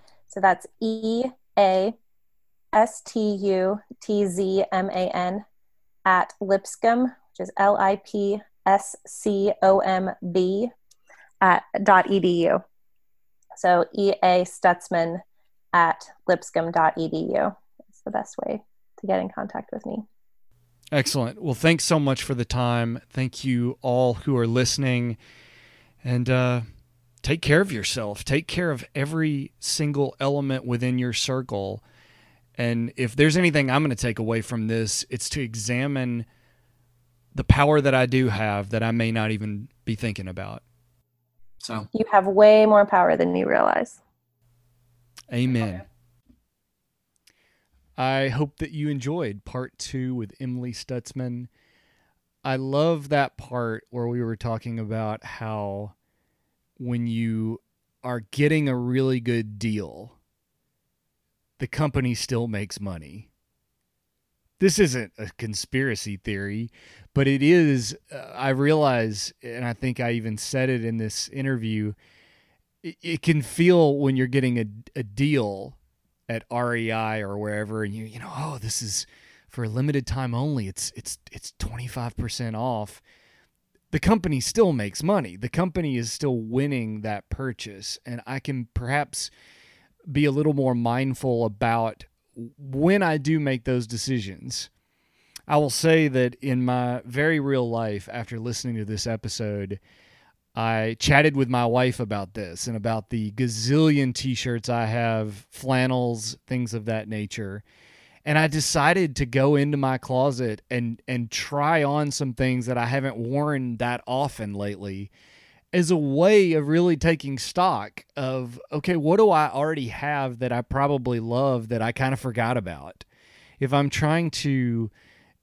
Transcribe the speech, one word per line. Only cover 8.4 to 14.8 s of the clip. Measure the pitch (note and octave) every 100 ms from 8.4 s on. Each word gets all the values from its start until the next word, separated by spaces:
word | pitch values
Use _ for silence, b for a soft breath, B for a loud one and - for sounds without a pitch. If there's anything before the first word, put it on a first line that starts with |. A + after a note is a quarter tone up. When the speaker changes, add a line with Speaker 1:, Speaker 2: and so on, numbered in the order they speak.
| - _
Speaker 1:
S | F#3 G3 - - -
C | - G#3+ G3 G3+ -
O | F#3+ G3
M | F#3+ F#3 F#3+ - F3+
B, | F3+ F#3 G3 A#3+ - _ _ b b b _
at, | F#3+ E3+ - -
dot | G3+ F#3 -
E | G3
D | F3+ F3 E3
U. | F3+ - _ _ _ _ _ _ _ _ -
So | F3+ F3 -
E | - G3 -
A | F#3 F3+
Stutzman | F3+ - F#3 F3